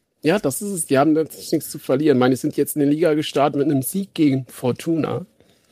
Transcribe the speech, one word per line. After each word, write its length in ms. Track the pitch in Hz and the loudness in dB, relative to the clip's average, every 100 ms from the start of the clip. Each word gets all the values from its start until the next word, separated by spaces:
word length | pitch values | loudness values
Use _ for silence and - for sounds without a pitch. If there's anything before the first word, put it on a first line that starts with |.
| _ _ | _ _
Ja, 160 | 147 202 | 0 0
das 240 | 143 - | 0 -4
ist 80 | 202 | -6
es. 140 | 190 - | -6 0
Die 100 | 135 | 2
haben 160 | 151 | 4
letztlich 380 | 156 147 - - | 2 -2 -8 -4
nichts 180 | 160 - | -4 -4
zu 80 | 147 | -10
verlieren. 400 | - 135 156 127 | -2 0 4 4
Ich 20 | |
meine, 140 | 127 | 4
die 80 | 131 | 2
sind 160 | 151 - | -2 -2
jetzt 180 | 139 151 | -2 0
in 40 | |
der 100 | 143 | 0
Liga 240 | 151 170 | 2 2
gestartet 460 | 151 147 147 147 139 | 0 0 0 0 0
mit 100 | 139 | 0
einem 140 | 139 | 0
Sieg 320 | 131 190 196 - | -2 -6 -6 0
gegen 320 | 151 135 127 | 2 2 -4
Fortuna. 800 | - 127 117 165 165 - - 185 _ _ _ _ | -6 -4 -4 -2 -2 -2 -6 -8 _ _ _ _